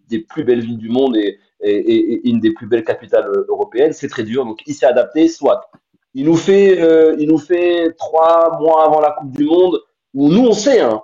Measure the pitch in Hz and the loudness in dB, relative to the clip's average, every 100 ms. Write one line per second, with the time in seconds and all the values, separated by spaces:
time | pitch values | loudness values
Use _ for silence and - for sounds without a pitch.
0 | - 110 - 160 127 120 117 117 113 127 | -10 -10 -8 -6 -2 -2 -4 -10 -4 -2
1 | 135 110 101 95 _ - 104 104 113 113 | 0 0 -4 -8 _ -8 -4 -2 0 0
2 | 110 113 123 117 110 110 107 117 110 113 | 0 -2 -4 -2 -2 -4 -4 -4 -4 -8
3 | 104 110 104 101 98 98 104 113 156 151 | -2 -2 -2 -4 -4 -6 -4 0 -2 -2
4 | 139 - 107 127 117 107 - 143 139 123 | -12 -10 -6 -6 -6 -10 -12 -2 0 0
5 | 120 156 165 - 135 - - _ _ _ | -2 0 0 0 -2 -2 -6 _ _ _
6 | _ 131 147 165 - 196 196 180 165 160 | _ -4 0 0 2 4 4 4 4 4
7 | 160 151 151 160 - 175 175 175 165 - | 4 2 0 0 0 -2 0 0 -2 -4
8 | - 160 165 165 165 151 160 160 156 156 | -4 0 2 4 2 0 0 2 2 2
9 | 147 147 143 131 147 175 185 156 _ _ | 0 -4 -10 -4 0 2 2 -2 _ _
10 | _ 135 143 196 247 202 285 233 127 107 | _ -2 2 4 2 2 2 2 2 -2